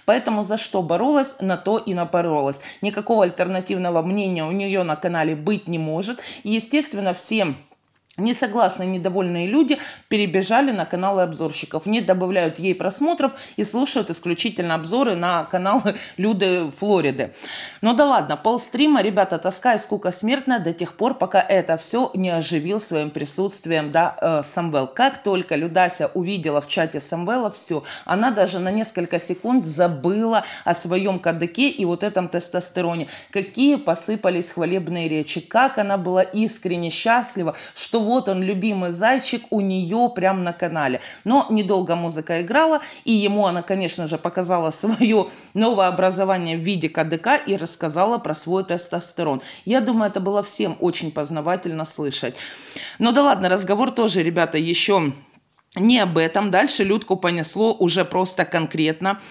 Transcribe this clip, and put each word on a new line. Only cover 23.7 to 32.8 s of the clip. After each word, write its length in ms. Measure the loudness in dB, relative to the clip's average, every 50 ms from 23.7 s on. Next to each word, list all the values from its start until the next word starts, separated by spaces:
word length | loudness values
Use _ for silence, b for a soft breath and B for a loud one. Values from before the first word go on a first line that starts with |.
| 0 0 0 2
да, 240 | 2 2 2 2 2 0
э, 240 | 0 0 2 0 -2
Самвел. 440 | -2 -4 -4 -2 0 0 0 0 0
Как 360 | 0 2 2 2 2 0 -2
только 320 | -2 0 0 0 -2 -2
Людася 560 | -2 -2 0 2 4 4 2 2 0 -4 -2 -2
увидела 460 | -2 -2 -2 -2 -2 -2 0 0 0
в 80 | -2 -2
чате 320 | 0 0 0 0 -2 -4
Самвела, 500 | -6 -6 -6 -4 -2 -2 0 0 -2 -2
все, 340 | -4 -6 -6 -4 -4 -4 B B B B B
она 260 | -2 0 2 2 2
даже 280 | 2 2 2 2 0 -2
на 120 | -2 -2
несколько 480 | 0 -2 -2 -2 -4 -4 -4 -2 -2 -2
секунд 460 | -2 -4 -6 -4 0 2 2 2 2
забыла 800 | 0 2 2 2 2 2 0 0 0 2 2 2 2 2 2 B B B B B
о 80 | -2 -2
своем 460 | -2 -2 -2 0 0 2 0 0 0
кадыке 500 | 0 -2 0 0 -2 -2 0 0 0 0
и 160 | 2 0 -2
вот 180 | -2 0 -2 -2
этом 240 | -2 0 -2 -2 -2
тестостероне. 800 | -2 -6 -4 -4 -4 -6 -6 -4 -4 -2